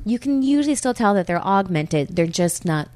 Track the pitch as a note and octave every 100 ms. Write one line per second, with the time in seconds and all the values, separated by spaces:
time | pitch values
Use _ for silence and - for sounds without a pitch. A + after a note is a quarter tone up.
0 | G#3 A#3+ C#4 C#4 C4+ C#4+ D4 C#4 B3+ A#3+
1 | G#3+ G3+ F3 F3 - G3 F#3+ E3 D#3 D#3
2 | C#3 - E3 E3 F3 - F3+ D#3 D3